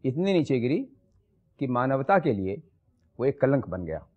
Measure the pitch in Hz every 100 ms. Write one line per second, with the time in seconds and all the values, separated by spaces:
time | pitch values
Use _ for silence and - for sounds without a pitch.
0 | 131 135 190 185 135 131 123 170 269 -
1 | _ _ _ _ _ _ 139 120 131 135
2 | 139 196 151 101 95 104 - _ _ _
3 | _ - 131 139 131 139 - 90 85 78
4 | -